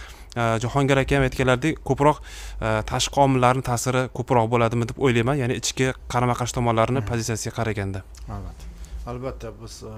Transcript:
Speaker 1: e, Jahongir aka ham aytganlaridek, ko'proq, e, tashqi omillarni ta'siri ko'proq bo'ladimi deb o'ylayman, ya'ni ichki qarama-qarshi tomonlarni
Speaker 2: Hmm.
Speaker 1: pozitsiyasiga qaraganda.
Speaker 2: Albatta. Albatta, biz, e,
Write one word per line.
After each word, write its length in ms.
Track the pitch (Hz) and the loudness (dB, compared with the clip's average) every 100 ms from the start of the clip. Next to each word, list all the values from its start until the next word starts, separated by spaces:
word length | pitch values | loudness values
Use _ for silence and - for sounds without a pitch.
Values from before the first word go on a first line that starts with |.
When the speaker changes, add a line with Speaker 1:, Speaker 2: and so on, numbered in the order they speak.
| - - - - | -16 -18 -10 -2
Speaker 1:
e, 240 | 117 113 | 0 0
Jahongir 420 | 117 139 139 135 | 0 2 4 4
aka 160 | 131 139 | 4 2
ham 80 | 131 | 2
aytganlaridek, 560 | - 127 123 156 - - | 2 2 2 2 -2 -2
ko'proq, 340 | 131 143 147 - - - - | 2 4 2 -4 -14 -12 -6
e, 140 | 110 110 - | -2 -2 0
tashqi 280 | 127 - - 139 | -2 0 4 4
omillarni 380 | 131 123 131 123 | 6 4 4 0
ta'siri 400 | 120 127 127 127 | -2 0 0 0
ko'proq 380 | - 120 123 113 | -4 2 4 4
bo'ladimi 320 | 120 117 120 117 | 4 2 2 -2
deb 100 | - | 0
o'ylayman, 380 | 135 117 117 143 | 2 4 2 0
ya'ni 160 | 123 110 | 0 -2
ichki 360 | - - 131 - - | -2 0 -2 -2 -4
qarama-qarshi 480 | 123 123 120 120 127 | 0 2 0 -2 0
tomonlarni 400 | 120 113 113 123 | 2 4 2 0
Speaker 2:
Hmm. 100 | 104 | -2
Speaker 1:
pozitsiyasiga 460 | 117 113 110 117 - | -2 -2 -4 -4 -4
qaraganda. 480 | 113 104 98 95 - - - | -2 -2 -4 -6 -10 -14 -12
Speaker 2:
Albatta. 420 | 104 95 - - - - - 120 | -10 -10 -12 -14 -14 -12 -10 -10
Albatta, 460 | 123 131 - 113 101 | -8 -8 -8 -12 -12
biz, 220 | 113 - | -14 -14
e, 80 | 113 | -14